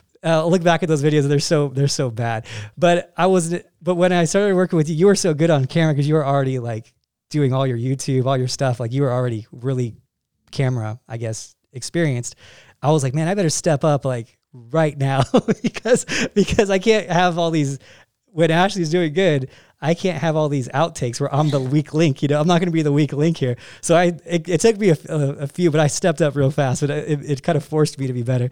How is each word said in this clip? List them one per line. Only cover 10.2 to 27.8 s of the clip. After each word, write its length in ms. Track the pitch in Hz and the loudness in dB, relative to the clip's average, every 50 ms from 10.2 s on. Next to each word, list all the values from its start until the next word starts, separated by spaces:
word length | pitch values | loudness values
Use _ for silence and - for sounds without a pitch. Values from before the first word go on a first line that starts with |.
| _ _ _ _ _ _ | _ _ _ _ _ _
camera, 480 | - - 135 127 131 120 110 107 113 123 _ - | -4 -2 -2 -2 -2 -2 -4 -6 -8 -10 _ -14
I 80 | 113 | -10
guess, 380 | 117 117 113 110 - - - _ _ _ _ | -8 -6 -6 -8 -8 -12 -16 _ _ _ _
experienced. 600 | - 131 - - - 170 165 151 131 123 120 - - - - - - - - - _ _ | -16 -14 -12 -6 -2 -2 0 0 -2 -4 -6 -8 -12 -16 -20 -20 -20 -20 -20 -20 _ _
I 80 | - 135 | 0 2
was 120 | 156 156 | 2 2
like, 120 | 131 131 123 | 0 0 -2
"Man, 140 | 156 160 165 | -2 -2 0
I 60 | 196 | 0
better 160 | 208 190 156 | 0 0 0
step 340 | - - - 175 151 135 - | -2 0 0 0 0 2 2
up, 200 | 160 147 135 - | 0 0 0 0
like, 320 | 135 127 120 107 - _ _ _ _ | -4 -4 -6 -8 -12 _ _ _ _
right 440 | - 127 117 117 127 165 160 151 - 147 | -20 -20 -14 -4 -2 0 0 0 0 -2
now," 240 | 135 135 135 135 131 - - 240 | -2 0 2 0 2 2 2 2
<laughs> 200 | - - 196 - | 2 2 -2 -2
because, 420 | - 226 - - - 214 254 247 - - - - 233 - - | -2 -4 -6 -4 0 2 2 2 2 -2 -4 -4 -4 0 0
because 360 | 208 185 - - - 214 190 | 0 0 2 2 2 2 2
I 80 | 196 190 | 0 0
can't 300 | 185 226 220 214 180 - | 2 2 2 2 2 0
have 300 | 175 170 185 180 165 170 | 0 2 2 2 2 0
all 120 | 170 165 | 0 0
these, 280 | 160 160 147 135 139 131 - - - - _ _ _ _ _ | 0 0 0 -2 -4 -8 -12 -20 -20 -20 _ _ _ _ _
when 240 | _ 202 160 170 160 | _ -2 0 0 2
Ashley's 400 | 156 165 185 202 202 202 170 151 | 4 2 2 2 0 -2 -2 0
doing 220 | 156 180 175 156 | 0 0 0 0
good, 360 | 143 175 196 180 151 135 131 - - - _ _ _ _ | 0 0 2 2 2 0 -2 -6 -10 -20 _ _ _ _
I 140 | - 147 | -2 -2
can't 260 | 175 175 - 190 170 151 | -2 0 -2 -4 -2 -2
have 180 | - 165 151 | -2 -2 0
all 120 | 156 151 147 | 0 0 0
these 200 | 143 139 123 - | 0 -2 -4 -2
outtakes 520 | - 135 160 170 160 - - 120 117 - | -2 -2 -2 -2 -2 -6 -6 -6 -4 -4
where 120 | 147 135 - | -4 -2 0
I'm 160 | 139 156 151 | 0 2 2
the 100 | 143 139 | 0 0
weak 320 | 131 127 139 156 143 - | -2 0 0 -2 -2 0
link, 300 | - 156 170 156 135 - | 0 2 2 2 2 0
you 60 | - 139 | 0 0
know, 120 | 147 147 | 0 2
I'm 60 | 151 | 2
not 140 | 175 175 165 | 2 2 2
gonna 100 | 190 180 | 0 0
be 100 | 160 160 | 0 0
the 100 | 156 147 | 0 2
weak 200 | 143 147 156 139 | 2 2 2 0
link 240 | - 135 151 170 165 | 0 0 0 0 0
here. 200 | - 143 123 120 - - - - - | 0 -2 -4 -4 -6 -10 -16 -20 -10
So 120 | - - 170 | 0 2 4
I, 100 | 165 180 175 175 147 - | 4 4 2 0 -4 -6
it, 240 | - 175 170 156 - | -4 -4 -4 -2 -2
it 120 | 180 151 | 0 2
took 160 | - 226 226 196 | 4 2 2 4
me 100 | 214 196 | 2 2
a, 60 | 156 143 - - | 2 2 -2 -4
a, 80 | 160 151 143 139 139 - | -4 -2 -2 -2 -4 -6
a 60 | 147 | -8
few, 240 | 139 - - 180 170 | -8 -4 0 0 2
but 100 | 139 160 | 2 2
I 60 | 151 | 2
stepped 360 | 143 - - - 180 160 - | 0 0 0 -2 -2 0 0
up 120 | 170 147 131 | 0 0 0
real 160 | 143 139 135 | 0 0 0
fast, 300 | 139 - 143 131 123 - | 0 0 -2 -2 -2 -2
but 80 | 151 139 | -2 -2
it, 400 | 147 151 - - 151 143 131 131 | -2 -4 -4 -4 -4 -6 -4 -4
it 120 | 147 131 | -6 -4
kind 140 | - - 170 | -2 -2 -2
of 80 | 147 151 | -2 -2
forced 340 | - 156 156 | -2 0 0